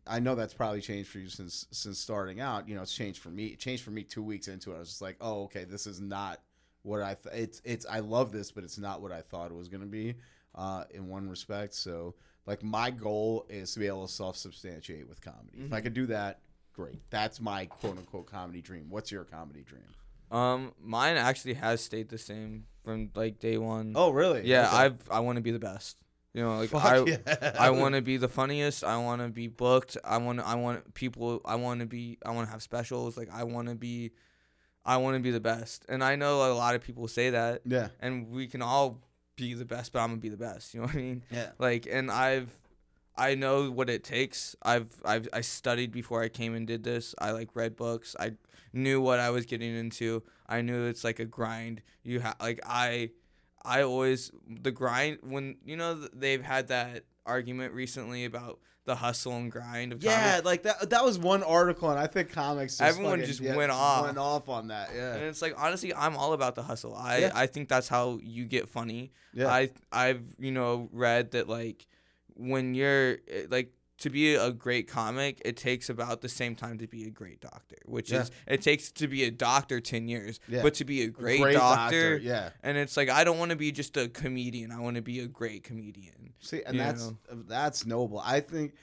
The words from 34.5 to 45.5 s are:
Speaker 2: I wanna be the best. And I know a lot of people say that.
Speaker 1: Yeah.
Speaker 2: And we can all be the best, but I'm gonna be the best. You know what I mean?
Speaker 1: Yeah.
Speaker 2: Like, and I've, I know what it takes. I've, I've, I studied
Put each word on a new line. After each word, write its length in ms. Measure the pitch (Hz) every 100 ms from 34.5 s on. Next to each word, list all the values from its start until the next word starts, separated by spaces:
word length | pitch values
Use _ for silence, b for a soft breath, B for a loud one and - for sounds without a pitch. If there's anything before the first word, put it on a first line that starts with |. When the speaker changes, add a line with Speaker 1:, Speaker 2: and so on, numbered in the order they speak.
| b b b -
Speaker 2:
I 120 | 127
wanna 220 | 131 131
be 120 | 123
the 80 | 117
best. 420 | 113 113 113 - -
And 140 | 131
I 120 | 131 143
know 360 | 143 143 131
a 20 |
lot 220 | 120 120 120
of 60 |
people 240 | 120 120 113
say 240 | - 123
that. 300 | 120 117 120 123
Speaker 1:
Yeah. 240 | 127 104 -
Speaker 2:
And 300 | 127 127 113
we 160 | 123 127
can 140 | 127
all 400 | 120 135 135 117 _ _ _ -
be 180 | 123 120
the 100 | 117
best, 260 | 120 120
but 60 | 123
I'm 100 | 117
gonna 120 | 113
be 80 | 110
the 80 | 104
best. 360 | 113 90 - 117
You 60 |
know 40 | 117
what 80 | 151
I 40 |
mean? 240 | 127 123 123
Speaker 1:
Yeah. 180 | 120 110 -
Speaker 2:
Like, 300 | 123 120 117
and 200 | 131 131
I've, 400 | 110 131 131 120 - _ _ _ _ _ -
I 140 | 131 135
know 360 | 135 139 139
what 180 | 123 123
it 140 | 117
takes. 520 | - 120 131 - - -
I've, 260 | - 120 113 -
I've, 240 | - 110 113
I 80 | 117
studied 500 | 117